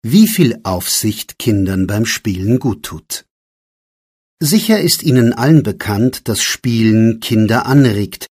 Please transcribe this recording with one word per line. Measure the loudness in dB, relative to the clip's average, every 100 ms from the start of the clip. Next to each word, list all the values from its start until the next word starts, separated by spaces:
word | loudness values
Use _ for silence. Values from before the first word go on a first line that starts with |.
wie | 2 4 4
viel | 4 0 0
Aufsicht | -6 -6 -4 -4 -4 -6 -12 -6
Kindern | -2 0 0 -2 -2
beim | -2
Spielen | -4 -4 -4 -4 -2 0
guttut. | -2 -6 -10 -16 _ -16 _ _ _ _ _ _ _ _ _ _ _ _
Sicher | -2 0 0 0
ist | 0 -2
Ihnen | 2 2 2
allen | 0 4 4
bekannt, | 2 -6 -4 -2 -2 -4 -6
dass | -4
Spielen | -4 -4 -2 0 2 4 2 0
Kinder | -2 0 2 0 2
anregt | 4 4 2 -6 -10 -20